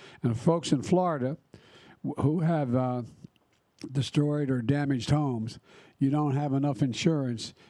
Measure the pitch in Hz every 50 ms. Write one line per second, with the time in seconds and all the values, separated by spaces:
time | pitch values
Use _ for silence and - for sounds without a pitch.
0 | - - - - - 120 113 117 - 165 165 170 - - 151 127 - - 175 185
1 | 180 175 156 131 123 131 160 - _ _ - - - - - - - - - _
2 | - - - - 131 143 156 185 156 165 170 151 143 120 120 131 127 127 123 123
3 | 117 - - - - - _ _ _ _ _ _ _ _ _ - - - 131 139
4 | 120 - - 151 147 147 147 147 147 131 131 123 113 123 143 143 143 139 135 120
5 | 101 - 147 151 147 135 123 113 110 113 - - _ _ - - - - _ -
6 | 143 135 143 151 151 143 135 139 147 139 131 135 143 147 135 - 143 123 113 -
7 | - 170 160 143 135 123 117 110 - - - - -